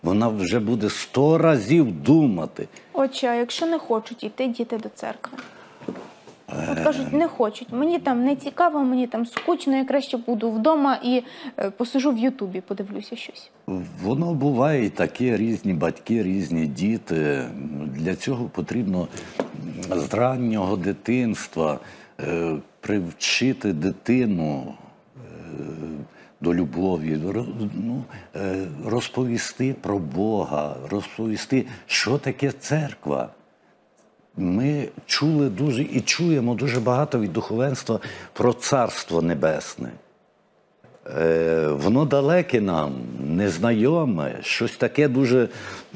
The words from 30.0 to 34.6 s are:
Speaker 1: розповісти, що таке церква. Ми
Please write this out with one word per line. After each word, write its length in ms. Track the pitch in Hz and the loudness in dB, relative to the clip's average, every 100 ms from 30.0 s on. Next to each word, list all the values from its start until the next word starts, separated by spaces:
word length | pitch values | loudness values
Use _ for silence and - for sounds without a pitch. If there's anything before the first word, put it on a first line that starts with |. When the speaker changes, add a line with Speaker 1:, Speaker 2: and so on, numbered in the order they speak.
| 78 71 107 107 85 73 76 67 69 | -2 0 0 2 0 -2 -2 -6 -4
Speaker 1:
розповісти, 760 | 101 - - 110 107 - 135 127 113 - | -4 -6 -6 -4 -4 0 0 0 -8 -4
що 320 | - - 139 | -2 2 0
таке 340 | 135 131 139 | 0 -2 -2
церква. 800 | 147 - 151 147 - 73 69 62 - _ _ _ _ _ _ _ _ _ - | -4 -2 -2 -2 -6 -4 -2 -4 -10 _ _ _ _ _ _ _ _ _ -4
Ми 500 | 92 92 | 0 2